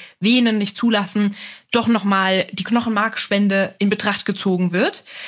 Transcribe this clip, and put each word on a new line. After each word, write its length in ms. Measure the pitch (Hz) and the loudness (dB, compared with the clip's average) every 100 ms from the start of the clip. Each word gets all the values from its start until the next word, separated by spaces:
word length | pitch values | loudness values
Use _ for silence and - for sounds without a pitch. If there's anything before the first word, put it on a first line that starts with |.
| - - | -18 -2
Venen 380 | 196 247 233 214 | 2 4 2 0
nicht 180 | 202 - | -2 0
zulassen, 580 | 233 214 202 208 202 202 - - _ | 2 2 0 0 0 -2 -12 -20 _
doch 160 | 240 220 | -2 2
noch 160 | 226 | 2
mal 420 | 196 196 190 190 - | 2 2 2 0 -2
die 120 | 190 | -6
Knochenmarkspende 1080 | 185 240 233 208 220 - - 202 202 196 190 - | -2 0 0 0 -2 -2 -2 2 2 2 0 0
in 100 | 202 | 0
Betracht 360 | 208 202 196 - | 0 -2 -2 -4
gezogen 460 | 196 196 185 180 | -2 0 0 0
wird. 320 | 175 302 - - - | 0 0 -2 -14 -16